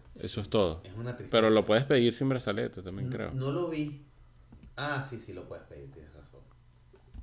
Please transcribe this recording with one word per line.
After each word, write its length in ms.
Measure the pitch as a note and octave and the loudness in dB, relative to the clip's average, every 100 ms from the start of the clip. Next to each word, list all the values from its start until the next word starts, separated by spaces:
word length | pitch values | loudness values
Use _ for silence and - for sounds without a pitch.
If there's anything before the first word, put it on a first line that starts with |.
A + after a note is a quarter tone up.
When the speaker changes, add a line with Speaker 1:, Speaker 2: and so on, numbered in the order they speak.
| - - | -16 -12
Speaker 1:
Eso 120 | F#2 | -8
Speaker 2:
Sí. 120 | - | -8
Speaker 1:
es 80 | G2+ | 0
todo. 300 | A2+ F#2 D#2+ | 2 2 0
Speaker 2:
Es 100 | - | -10
una 220 | G2+ A#2+ B2 | -10 -10 -10
tristeza. 140 | B2+ | 2
Speaker 1:
Pero 200 | A#2 A2 | 4 8
lo 140 | A2 | 6
puedes 200 | G2+ A2 | 6 4
pedir 300 | C3+ C#3+ A#2+ | 6 4 4
sin 140 | A#2 C3+ | 4 0
brazalete 540 | B2+ - G#2 A#2+ - | 0 -2 -4 -4 -8
también, 240 | F#2 F#2+ B2+ | -10 -8 -6
Speaker 2:
N-, 100 | A2 | -4
Speaker 1:
creo. 140 | G#2+ | -6
Speaker 2:
no 200 | C3 C3 | -4 -4
lo 160 | D#3+ F3 | -2 -4
vi. 340 | D#3 D3 C#3 - - - - - - - - | -4 -6 -8 -16 -20 -20 -20 -20 -20 -18 -8
Ah, 300 | D3 C#3 - | -6 -4 -6
sí, 120 | A2+ | -10
sí, 120 | - | -12
lo 140 | F2 - | -14 -14
puedes 180 | F2 - | -16 -16
pedir. 240 | D#2 C#2 | -18 -18
Tienes 200 | D2 D2 | -18 -20
razón. 260 | D2+ D2 C#2 - - _ _ _ - - - | -20 -20 -20 -20 -20 _ _ _ -20 -20 -20